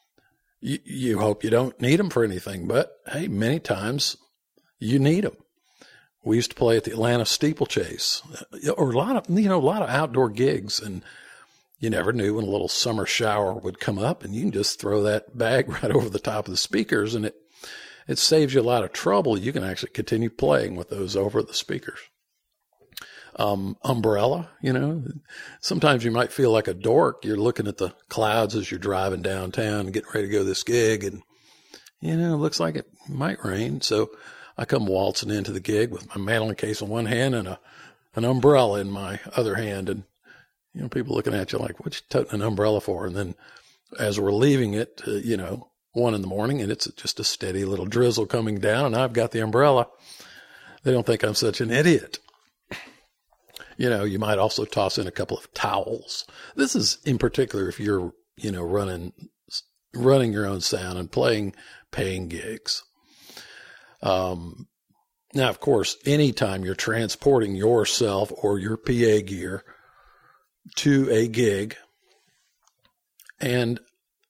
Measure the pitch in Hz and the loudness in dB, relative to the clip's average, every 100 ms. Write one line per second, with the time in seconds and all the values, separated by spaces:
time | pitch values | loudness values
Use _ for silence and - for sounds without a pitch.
0 | _ _ _ _ _ _ 120 139 - 135 | _ _ _ _ _ _ -8 -6 -8 -6
1 | 127 104 107 101 110 117 127 - 123 160 | 0 2 2 0 2 2 2 0 2 2
2 | 196 123 113 90 - 98 85 131 - - | 2 0 0 -2 -6 -8 0 0 0 -6
3 | - - 170 98 113 160 - 95 104 143 | -10 -6 -4 -2 0 0 -2 -4 -2 -2
4 | - - _ _ _ _ _ _ 110 135 | -4 -6 _ _ _ _ _ _ 0 2
5 | 135 170 202 - _ _ _ _ - - | 4 2 0 -6 _ _ _ _ -20 -20
6 | _ _ - 113 113 - 120 113 104 113 | _ _ 0 0 0 0 4 4 0 -2
7 | 117 120 110 - 147 156 143 - 92 - | 0 2 0 0 0 0 -2 -2 -4 -4
8 | - - - 156 - - 143 - 147 120 | -4 -4 -6 -18 -16 -6 -4 0 2 2
9 | 196 254 - 175 208 185 135 208 120 127 | 0 -2 0 2 4 4 2 0 0 0
10 | 151 120 123 104 131 151 98 - - 92 | 0 2 0 2 0 0 -4 -6 -6 -10
11 | - - - - - _ _ _ 113 98 | -12 -20 -20 -20 -20 _ _ _ -2 0
12 | 87 120 101 107 104 101 90 - 123 110 | 0 0 0 0 0 0 0 -2 -2 -2
13 | 92 - 113 104 101 95 92 92 - 101 | -2 0 0 2 0 -2 -6 -6 -4 -2
14 | 113 175 - 104 101 95 104 - 101 104 | -2 -4 -6 -4 -2 0 -2 -2 -2 0
15 | 104 104 - 120 113 127 104 - 113 131 | 2 0 -4 -4 2 2 0 -2 2 2
16 | 113 98 - 107 104 90 - 104 110 107 | 2 -4 -4 -4 -4 -4 -2 0 0 0
17 | 104 113 107 - _ _ - - - - | 0 -2 -4 -8 _ _ -20 -18 -20 -20
18 | - 131 - 160 147 131 117 120 95 - | -8 0 4 4 4 4 4 2 0 -2
19 | - 202 156 104 107 147 95 90 - - | 2 2 2 0 0 -4 -4 -6 -8 -6
20 | 104 113 117 - 139 143 104 90 87 98 | -2 0 -2 0 2 2 2 -6 -10 -8
21 | 95 101 98 104 110 - - - - - | -4 0 0 0 -2 -4 -6 -8 -8 -14
22 | - _ _ _ _ _ _ _ _ - | -20 _ _ _ _ _ _ _ _ -20
23 | - - - - 104 101 98 104 131 123 | -18 -20 -20 -4 -2 -2 -4 -8 -4 0
24 | 110 104 113 160 165 - 139 127 143 160 | 2 2 2 0 -4 -6 -2 0 0 -4
25 | 127 151 - - - - - 185 156 131 | -6 -10 -16 -18 -18 -10 -4 2 4 4
26 | 117 113 123 - 131 110 101 90 110 127 | 2 0 0 2 4 4 2 -2 4 4
27 | 156 - - 107 110 - 101 - 90 - | 4 0 -4 0 0 0 -4 -4 -6 -6
28 | _ - 110 110 107 107 98 87 98 95 | _ -2 2 2 2 -2 -4 -6 -2 0
29 | 95 92 92 95 92 92 110 104 95 101 | 0 -2 -4 -4 -4 -2 -2 -2 -2 -4
30 | - - 101 104 95 95 - 120 110 110 | -4 -4 0 0 0 -2 0 4 4 2
31 | 98 80 - _ _ _ _ - - _ | -2 -8 -18 _ _ _ _ -20 -20 _
32 | 160 165 170 156 151 - 165 160 - _ | -2 0 2 2 0 0 -2 -4 -8 _
33 | - 139 151 196 - 95 120 139 - 107 | -10 -6 -4 -4 -4 -4 -4 -4 -2 0
34 | - - - - - - 131 135 104 92 | 0 -6 -20 -20 -16 -10 -2 0 2 2
35 | 98 98 101 104 98 101 90 107 120 90 | 2 0 -2 -4 -4 -6 -2 0 0 -2
36 | - - 98 113 110 101 110 107 104 110 | -10 -8 -2 0 0 -2 -4 -4 -4 -4
37 | 117 117 135 123 98 92 - - - _ | -2 0 2 0 -4 -10 -16 -20 -20 _
38 | _ - 117 131 139 143 120 101 98 98 | _ -2 0 6 8 8 6 2 -2 -4
39 | 98 98 - - 113 101 107 98 95 98 | -6 -8 -6 -2 0 0 -2 -4 -4 -6
40 | 95 _ _ - _ _ _ - 143 - | -8 _ _ -20 _ _ _ -10 -6 -6
41 | 131 117 - 104 92 - - - - - | -2 -2 -2 -2 -4 -4 -6 -8 -10 -10
42 | - 127 - 107 107 98 107 107 - 90 | -4 -2 -2 -2 -2 0 2 2 0 -6
43 | 98 90 95 92 - - _ _ _ - | -4 -6 -6 -8 -16 -20 _ _ _ -4
44 | 107 101 101 104 135 139 113 104 117 - | -2 0 2 4 4 4 2 -2 -4 -8
45 | - 104 117 107 90 107 - _ _ 117 | -6 -4 -2 -2 -4 -8 -12 _ _ 0
46 | 120 107 95 95 110 143 101 - - - | 2 2 -2 -2 -2 -2 -2 -4 -6 -8
47 | - - 101 - 92 95 98 95 92 113 | -10 -4 -4 -4 -4 -2 -2 -2 -2 2
48 | 123 110 104 117 110 104 104 113 143 113 | 4 2 0 0 -2 0 2 2 2 2
49 | 131 117 117 113 110 110 143 131 120 - | 0 2 0 0 0 4 6 6 2 -4
50 | - - - - - - - - 135 127 | -20 -20 -20 -20 -20 -20 -20 -6 0 2
51 | 117 113 113 104 113 101 113 120 151 151 | 2 2 2 2 0 0 0 4 6 4
52 | - - - _ _ _ _ - - - | 2 -12 -16 _ _ _ _ -16 -16 -20
53 | _ _ _ _ _ - - - 123 110 | _ _ _ _ _ -20 -20 -4 0 2
54 | 104 95 107 104 107 - 107 - 95 - | 0 -2 0 2 2 2 -2 0 0 0
55 | 92 - 104 - - - - 101 98 117 | -4 -4 -6 -6 -8 -6 -2 -2 -2 -6
56 | - - - - - - 139 226 - - | -8 -12 -12 -16 -16 -2 0 2 0 0
57 | - 123 123 - 113 104 95 - 104 98 | 0 2 2 2 0 0 -4 -4 0 0
58 | 87 - _ - - 92 85 98 101 90 | -2 -8 _ -8 -6 -4 -2 0 0 -4
59 | 87 - - _ _ - - _ _ 117 | -8 -14 -20 _ _ -12 -12 _ _ 0
60 | 123 135 120 104 101 98 - - 92 92 | 4 6 4 0 -2 -2 -4 -4 -6 -8
61 | 90 - 127 113 101 - - - _ - | -4 0 2 2 -2 -8 -20 -20 _ -6
62 | 95 92 90 82 - - - - - _ | -4 -4 -6 -8 -10 -10 -6 -8 -8 _
63 | _ _ - - - - - - - _ | _ _ -20 -20 -20 -20 -20 -20 -20 _
64 | 101 92 92 90 85 - - _ _ _ | 0 0 0 -4 -10 -14 -20 _ _ _
65 | _ _ _ 139 131 98 - 127 95 - | _ _ _ -2 0 0 2 2 2 -4
66 | - 147 143 113 110 95 92 95 - 113 | 0 4 4 2 -2 -2 -4 -4 -2 -2
67 | 110 - - 135 107 95 107 120 104 - | -2 0 4 4 4 2 4 4 2 2
68 | 113 98 104 - 104 101 95 110 - 120 | 2 2 -2 -2 0 0 -2 -6 -2 2
69 | 117 107 95 98 90 95 - - _ _ | 6 4 2 -6 -6 -8 -10 -20 _ _
70 | _ _ _ _ _ _ - - 147 135 | _ _ _ _ _ _ -14 -2 2 4
71 | 131 110 117 113 117 98 107 - - _ | 4 2 2 2 2 2 -4 -10 -20 _
72 | _ _ _ _ _ _ _ _ _ _ | _ _ _ _ _ _ _ _ _ _
73 | _ _ - - 131 123 117 120 - _ | _ _ -20 -6 -2 0 0 -2 -8 _
74 | _ _ | _ _